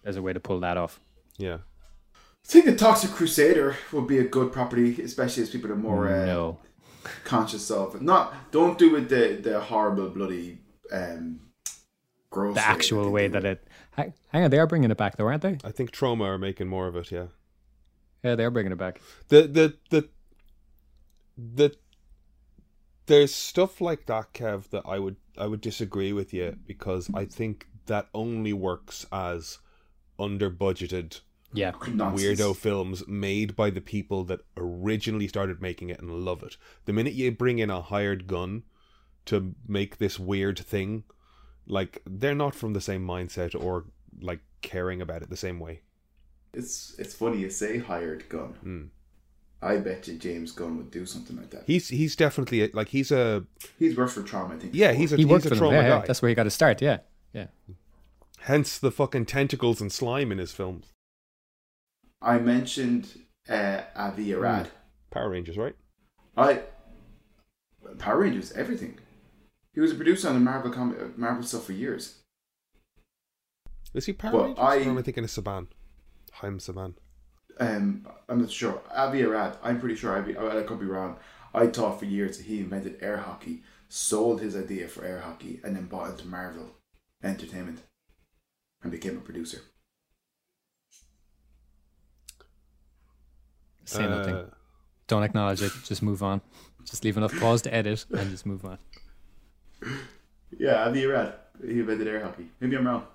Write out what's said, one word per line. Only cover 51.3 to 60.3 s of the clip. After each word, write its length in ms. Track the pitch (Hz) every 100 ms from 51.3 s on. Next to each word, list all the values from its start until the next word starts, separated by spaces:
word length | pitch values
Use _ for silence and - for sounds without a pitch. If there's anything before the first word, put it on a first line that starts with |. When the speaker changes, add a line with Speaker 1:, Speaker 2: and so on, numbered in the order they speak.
| -
Speaker 3:
like 120 | -
that. 120 | - -
Speaker 2:
He's, 220 | 170 -
he's 300 | 131 156 -
definitely 460 | 151 139 127 120
a, 60 | 104
like, 160 | 107 104
he's 220 | 135 135
a 340 | 139 117 104 90 _ - _
Speaker 3:
He's 160 | 160 123
worked 160 | 123
for 100 | 110
Tron, 300 | 98 104 92
I 60 | 82
think, 160 | 95 151
Speaker 2:
Yeah, 140 | 196
Speaker 3:
before. 100 | 123
Speaker 2:
he's 140 | 156
a, 20 | 147
Speaker 1:
He 80 |
Speaker 2:
he's 80 | 151
Speaker 1:
worked 140 | 175 151
Speaker 2:
a 40 |
Speaker 1:
for 60 | 113
them. 80 |
Speaker 2:
Troma 80 | 156
Speaker 1:
Yeah, 100 | 143
yeah. 160 | 123 143
Speaker 2:
guy. 40 | -
Speaker 1:
That's 160 | 123
where 60 | 120
he 60 | 117
got 100 | 107
his 80 |
start. 280 | - 156 113
Yeah, 160 | 143 107 - _ _
yeah. 160 | - 87 _ - 90 _ - _ _ _ -
Speaker 2:
Hence 380 | - 143 143 -
the 140 | 135
fucking 340 | - 139 131 113
tentacles 540 | 135 139 135 123 113
and 100 | 101
slime 440 | - 120 131 131